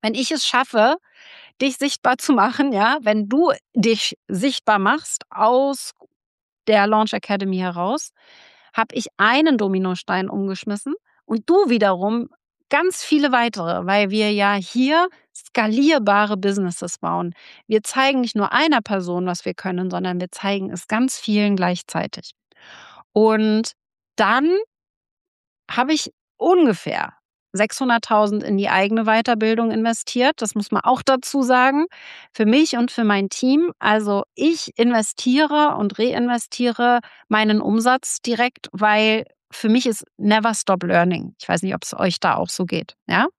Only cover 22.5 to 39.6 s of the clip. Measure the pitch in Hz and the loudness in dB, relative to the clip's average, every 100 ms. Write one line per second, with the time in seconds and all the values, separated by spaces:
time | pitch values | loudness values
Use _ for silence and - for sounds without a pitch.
22.5 | _ - - - - _ - 214 220 214 | _ -20 -20 -20 -20 _ 2 4 4 2
23.5 | 214 226 - _ _ _ - 185 240 302 | 0 -2 -10 _ _ _ -2 0 2 2
24.5 | 381 453 _ _ _ _ _ _ _ _ | 0 -4 _ _ _ _ _ _ _ _
25.5 | _ - - 254 311 - _ _ _ 302 | _ -8 -2 0 0 -4 _ _ _ 2
26.5 | 359 294 185 - 87 - _ _ _ _ | 4 4 2 -4 -6 -6 _ _ _ _
27.5 | 190 214 - 254 233 - 214 208 208 - | -2 -2 -2 0 0 2 2 2 0 -2
28.5 | 196 202 185 202 226 220 220 233 226 220 | -2 0 0 2 0 2 2 2 0 0
29.5 | 226 226 220 226 226 - 247 254 320 220 | 0 0 0 -2 -4 -6 0 0 0 -4
30.5 | 214 202 214 - 254 - 262 - 285 247 | -4 -2 -2 0 0 2 0 0 -2 2
31.5 | 254 254 285 339 - - - - - 214 | 4 4 2 -2 -6 -20 -20 -20 0 4
32.5 | 254 320 247 247 - 214 202 196 - 254 | 4 2 0 -2 0 0 0 -2 -2 0
33.5 | 285 349 - - 214 208 202 - - 302 | 2 0 -2 0 0 2 -2 -4 -2 0
34.5 | 330 - - 240 240 214 - 254 262 302 | 0 -6 0 2 2 -2 -4 0 2 2
35.5 | 294 302 - 208 196 233 - 240 240 - | 2 0 0 -4 0 -2 0 -2 -2 -6
36.5 | - 240 233 240 240 - - _ 214 214 | -4 -4 0 2 2 -2 -20 _ 0 2
37.5 | 214 - 214 233 262 - - - 226 247 | 0 2 0 2 0 -2 -8 -4 -2 -2
38.5 | _ - 190 214 214 220 220 - _ _ | _ -16 -2 2 2 2 0 -4 _ _
39.5 | - | -4